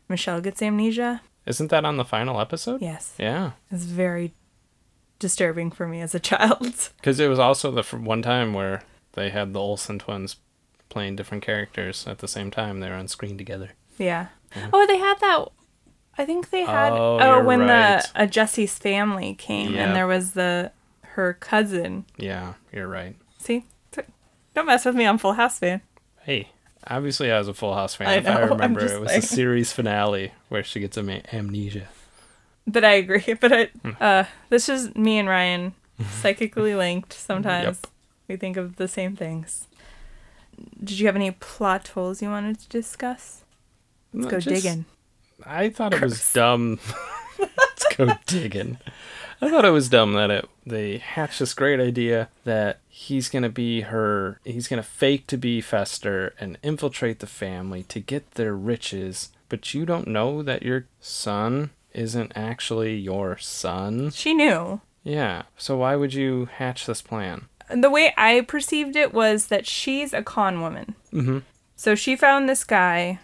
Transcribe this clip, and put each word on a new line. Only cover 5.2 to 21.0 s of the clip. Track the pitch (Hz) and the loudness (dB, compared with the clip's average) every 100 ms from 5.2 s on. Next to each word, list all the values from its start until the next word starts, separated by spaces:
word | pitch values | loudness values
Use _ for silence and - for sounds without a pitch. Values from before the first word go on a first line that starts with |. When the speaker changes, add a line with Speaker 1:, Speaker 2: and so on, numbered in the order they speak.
| 185 - 175 165 170 | -4 0 0 0 -6
Speaker 1:
for | - 170 | -6 -8
me | 165 | -6
as | 165 175 | -6 -6
a | |
<laughs> | - | 0
child. | 190 220 - 247 - - - | 2 4 4 0 -4 -8 -2
Speaker 2:
'Cause | 143 131 | 0 4
it | 143 | 4
was | 131 | 6
also | 127 135 143 | 6 4 2
the | 120 | -2
f-, | - | -4
one | 120 110 113 | -6 -2 -2
time | 113 123 113 | 0 0 0
where | 98 95 95 - _ _ | -2 -2 -4 -10 _ _
they | - 98 | -6 -4
had | 101 98 | -4 -4
the | 98 | -4
Olsen | 101 101 - 101 | -4 -4 -6 -8
twins | - 98 95 - _ _ _ _ _ | -8 -8 -8 -12 _ _ _ _ _
playing | 110 98 98 | -8 -6 -8
different | - 104 | -8 -8
characters | - 107 101 - 92 - - | -4 -4 -4 -8 -8 -8 -12
at | 101 | -10
the | 98 | -10
same | - 101 | -8 -6
time. | 110 107 95 | -6 -6 -6
They | 92 | -8
were | 92 | -8
on | 95 | -10
screen | - 104 98 | -10 -10 -12
together. | 95 95 95 - _ - | -12 -12 -12 -18 _ -6
Speaker 1:
Yeah. | 180 170 180 - _ - | -4 -4 -8 -16 _ -12
Speaker 2:
Yeah. | - | 0
Speaker 1:
Oh, | 392 403 | 4 4
they | 381 | 4
had | 392 403 | 2 2
that. | 403 339 - - _ _ _ _ _ - | 2 2 -2 -12 _ _ _ _ _ -6
I | 285 | -4
think | 349 349 | -4 -2
they | 370 | -4
had. | 359 214 226 | 0 2 2
Speaker 2:
Oh, | 233 233 - | 4 4 6
Speaker 1:
Oh, | 262 254 | 8 8
Speaker 2:
you're | |
Speaker 1:
when | 254 247 | 8 6
Speaker 2:
right. | 247 233 214 196 - | 6 8 6 4 2
Speaker 1:
the, | - | 2
uh, | 208 | 2
Jesse's | 220 214 - 202 - | 4 2 0 -2 -2
family | 202 196 208 196 196 190 | -2 0 0 -2 -6 -8
came | - 208 208 | -6 -4 -2
Speaker 2:
Yeah. | 214 196 | 0 2
Speaker 1:
and | 190 | 2
there | 185 | 2
was | 185 185 | 2 0
the, | 185 180 175 180 - _ _ | -2 0 0 -4 -10 _ _